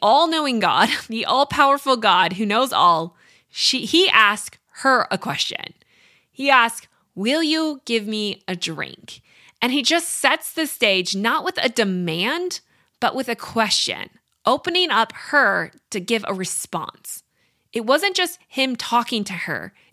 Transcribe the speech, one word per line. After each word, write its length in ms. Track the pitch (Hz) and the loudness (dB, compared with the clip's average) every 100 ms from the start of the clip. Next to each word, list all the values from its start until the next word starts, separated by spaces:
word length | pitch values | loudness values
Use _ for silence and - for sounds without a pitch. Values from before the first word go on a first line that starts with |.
all-knowing 580 | 208 269 330 320 285 233 | 2 4 4 0 -2 0
God, 300 | 180 147 208 - | 2 4 2 0
<laughs> 100 | - | -6
the 160 | 226 | -6
all-powerful 720 | - 262 285 - 277 277 277 254 | -2 0 0 4 4 4 0 2
God 380 | 214 180 - | 4 4 2
who 120 | 190 214 | 0 0
knows 260 | 220 262 | 0 0
all, 440 | - 175 165 170 - _ _ _ | 2 4 2 -2 -12 _ _ _
she, 380 | - - 262 220 | -4 -2 -2 2
he 220 | 330 381 | 2 6
asked 500 | 226 208 208 - - _ - | 6 4 2 -8 -18 _ -2
her 240 | 262 254 - | 2 2 2
a 80 | 190 | -4
question. 560 | - 143 - - - - _ _ _ _ _ | -4 -6 -6 -8 -12 -18 _ _ _ _ _
He 180 | - 277 | -2 4
asked, 400 | 262 233 - - _ _ | 4 4 -2 -18 _ _
"Will 280 | - 214 311 | -4 0 2
you 380 | 311 320 311 277 | 2 0 -2 -4
give 220 | - 226 208 | -4 -2 -2
me 360 | 214 208 - - | -4 -4 -6 -8
a 80 | |
drink?" 680 | 175 - 151 65 - - - _ _ _ - | -6 -6 -8 -12 -14 -20 -20 _ _ _ -6
And 120 | 247 | -2
he 100 | 285 | 0
just 260 | 247 330 330 | 0 0 -2
sets 440 | - 262 311 - | 0 0 0 -4
the 140 | - 302 | -6 -6
stage, 480 | - 214 190 180 | 0 0 2 0
not 300 | 196 226 294 | -2 0 -2
with 140 | 359 - | -2 -2
a 60 | - | -2
demand, 920 | 233 202 180 175 165 208 330 359 - _ _ _ - | 0 0 0 -2 -2 -2 -2 -4 -8 _ _ _ -4
but 160 | 214 | -4
with 140 | 262 247 | -2 -4
a 80 | 226 | -6
question, 720 | - 226 208 - - - - _ _ _ - | -4 -2 0 0 -2 -4 -10 _ _ _ 0
opening 440 | 277 - 359 349 | 0 0 0 2
up 220 | 214 220 | 2 0
her 600 | - - 294 220 185 165 _ - | -4 0 2 4 2 -4 _ -10
to 100 | 208 | -8
give 240 | 185 226 - | -2 -2 -2
a 80 | |
response. 880 | 190 180 - - 170 - - - - - _ _ _ _ | -6 -6 -8 -8 -8 -8 -14 -16 -18 -18 _ _ _ _
It 120 | 233 | -4
wasn't 320 | 220 294 392 370 | 0 2 2 0
just 220 | 349 - _ | -2 -4 _
him 260 | 262 262 | -2 -2
talking 480 | 240 - 233 233 233 | -2 0 0 0 -4
to 80 | 202 | -4
her. 400 | 175 - 117 82 - _ | -8 -6 -8 -10 -18 _